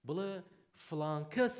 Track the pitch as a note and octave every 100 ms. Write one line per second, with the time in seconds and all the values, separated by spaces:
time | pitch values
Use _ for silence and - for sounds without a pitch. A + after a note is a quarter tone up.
0 | A#2+ E3 G3 F#3+ - - _ - - D#3
1 | D3+ D3+ D3+ - A#3+